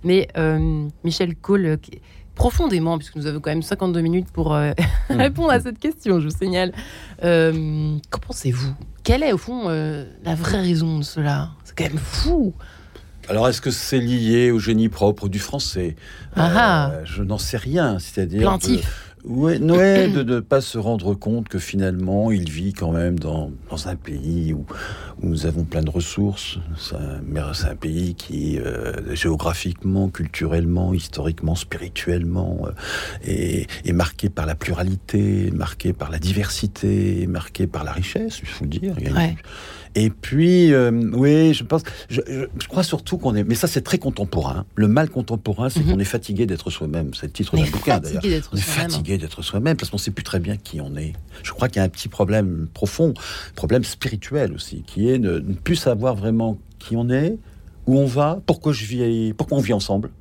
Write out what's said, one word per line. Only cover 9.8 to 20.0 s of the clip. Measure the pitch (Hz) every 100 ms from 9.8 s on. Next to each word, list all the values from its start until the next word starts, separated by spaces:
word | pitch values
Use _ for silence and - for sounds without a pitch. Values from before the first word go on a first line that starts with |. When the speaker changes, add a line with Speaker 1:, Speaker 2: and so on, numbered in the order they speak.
| 156 147 120 -
Speaker 1:
la | - 165
vraie | 165 208
raison | 185 170 165 156
de |
cela ? | 143 - 147 143 160 - -
C'est | -
quand |
même | 156 151
fou. | - - 311 339 208 - - - - - - - -
Speaker 2:
Alors, | 104 123
est-ce | 120
que | 104
c'est | 92 - 135
lié | 120 123 113 117 123
au | 117
génie | 104 110 113
propre | - 104 101 101
du | 98
français ? | - 151 - 92 87 80 - - - -
Speaker 1:
Ah | 165 190
ah. | 226 165 139
Speaker 2:
Euh, | 80 80
je | 98
n'en | 98 107
sais | - 117
rien, | 127 170 143 95
c'est-à-dire | - - 90 98
Speaker 1:
Plaintif. | 190 190 196 113 - - - -
Speaker 2:
de, | -
ouais, | 123 156 165
ouais, | 156 175 190 196